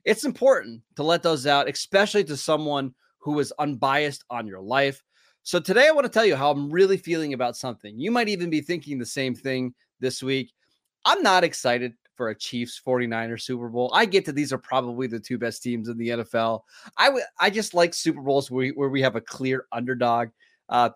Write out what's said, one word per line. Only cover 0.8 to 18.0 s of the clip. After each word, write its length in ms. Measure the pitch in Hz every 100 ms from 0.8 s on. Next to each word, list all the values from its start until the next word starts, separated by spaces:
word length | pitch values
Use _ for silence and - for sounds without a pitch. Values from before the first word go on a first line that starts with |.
| _ -
to 60 |
let 200 | 147 170
those 240 | 170 156 135
out, 220 | 143 139
especially 540 | - - 196 208 208 156
to 120 | 143
someone 560 | - 156 151 143 135 - _ _
who 200 | 147 147
is 140 | 131 -
unbiased 640 | 147 127 135 143 147 139 -
on 160 | 123 110
your 160 | 95
life. 420 | 98 131 139 135 _ _ _ _
So 160 | - 180
today 280 | 165 196 294
I 40 |
want 140 | 311 247
to 60 |
tell 140 | 214 220
you 100 | 135
how 160 | 143
I'm 180 | 143 143
really 280 | 165 190 190
feeling 360 | 165 165 151
about 220 | 131 123 -
something. 400 | 131 107 104 107
You 140 | 170
might 180 | 240 220
even 200 | 196 175
be 120 | 156
thinking 380 | 139 170 147 139
the 60 | 117
same 280 | 143 131
thing 400 | 120 139 131 127 - _ _
this 220 | 127 127
week. 320 | 131 135 123 _ _ _ _ _ -
I'm 180 | 381
not 200 | 254 185
excited 500 | 170 - 127 120 123 - _
for 160 | - 117
a 60 | 107
Chiefs 420 | - 123 117 -
forty-niners 680 | - 127 120 113 117 113 -
Super 240 | 123 120
Bowl. 200 | 120 127
I 120 | 180 226
get 200 | 190 160
that 100 | 143
these 160 | 147
are 60 | 131
probably 500 | - 131 123 120 127
the 120 | 113
two 180 | - 123
best 260 | 117 -
teams 240 | 123 117 113
in 100 | 117
the 140 | 117
N 80 | 120
F 160 | 110 113
L. 300 | 113 110 - - - -
I 80 | 240
w-, 180 | 262 - -
I 100 | 190
just 240 | 208 208
like 200 | 175 170
Super 280 | -